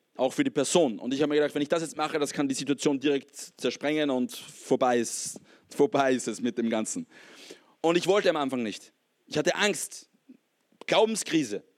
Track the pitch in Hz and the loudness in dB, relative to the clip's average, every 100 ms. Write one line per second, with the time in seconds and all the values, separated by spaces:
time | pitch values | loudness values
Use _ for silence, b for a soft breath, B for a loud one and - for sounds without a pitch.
0 | _ - 131 - 135 143 131 180 147 101 | _ -2 0 0 0 0 2 2 2 0
1 | 120 135 147 147 147 151 147 170 151 143 | -4 -2 2 2 2 0 -2 -2 -2 -6
2 | 151 151 139 - 139 131 139 135 156 139 | -4 -2 -2 2 2 2 -2 0 0 2
3 | 143 139 - - - - 127 - 143 156 | 0 0 -4 -16 -18 -4 -4 -2 -2 0
4 | 147 127 123 - - - - 127 127 120 | 0 0 -2 -6 -16 -18 -2 2 4 2
5 | 113 - - - b b _ - 143 139 | 0 -6 -10 -12 b b _ 0 2 4
6 | 135 127 120 104 117 120 117 113 - - | 2 2 -2 -4 -4 -2 0 0 -2 -6
7 | - B B B B B B B 165 175 | -10 B B B B B B B 0 2
8 | 170 202 190 160 135 127 110 - - _ | 2 2 2 2 -2 -2 -4 -6 -14 _
9 | _ _ _ 151 156 170 202 - - - | _ _ _ -2 0 0 0 -2 -8 -12
10 | - _ - - _ _ _ _ - 170 | -20 _ -20 -20 _ _ _ _ 0 2
11 | 220 214 - 160 123 98 - | 4 0 0 0 0 -6 -10